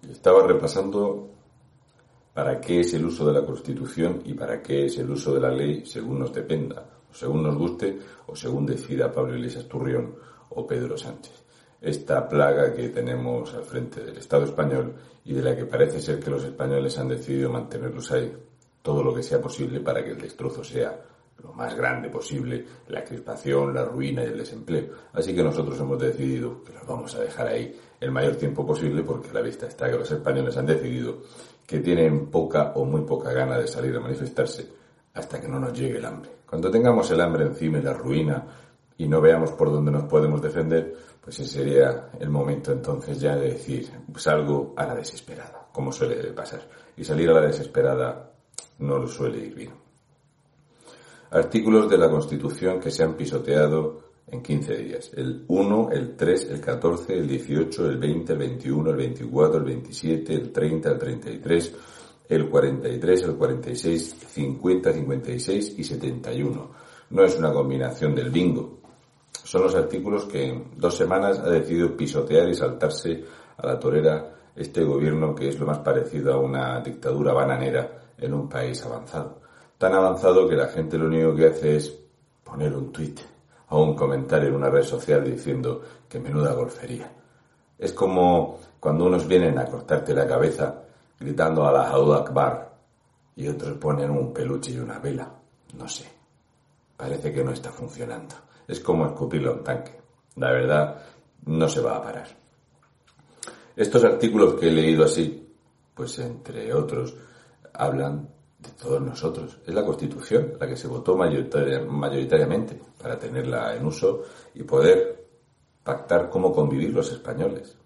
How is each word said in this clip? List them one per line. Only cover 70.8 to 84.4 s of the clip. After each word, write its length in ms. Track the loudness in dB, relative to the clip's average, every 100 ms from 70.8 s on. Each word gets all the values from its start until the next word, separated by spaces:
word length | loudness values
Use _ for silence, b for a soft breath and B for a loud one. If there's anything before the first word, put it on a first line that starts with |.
| -2 0
semanas 420 | 2 2 2 2
ha 100 | 2
decidido 480 | 2 2 2 2 0
pisotear 520 | -2 -2 4 4 6
y 60 | 2
saltarse 680 | -2 0 -2 -2 -4 -4 B B B -8
a 120 | -4
la 100 | -2
torera 560 | 2 4 4 2 -4 B B -12
este 260 | -6 0
gobierno 500 | 2 2 2 2 0
que 140 | 0 -4
es 120 | -2
lo 60 | -2
más 120 | -2
parecido 560 | 2 2 0 -2 2
a 60 | 2
una 400 | 2 0 -2 -4
dictadura 520 | -6 -6 -2 0 2
bananera 840 | 4 2 0 0 0 -2 -10 -20 -8
en 160 | -4
un 140 | -4 -4
país 360 | -4 -6 -6
avanzado. 540 | -8 -10 -8 -10 -10 -14 B B B _
Tan 140 | 2
avanzado 520 | 4 4 4 6 8 6
que 100 | 4
la 100 | 0
gente 320 | -2 -2 0
lo 80 | 2
único 280 | 4 2
que 120 | 6 6
hace 300 | 6 2 2
es 220 | 0 -10 -20 _ _ _
poner 320 | -14 -4 -2 -2
un 160 | -8
tuit 260 | -8 -10 -10 -20 _ _ b b
o 120 | 4
un 120 | 4
comentario 560 | 4 0 0 2 2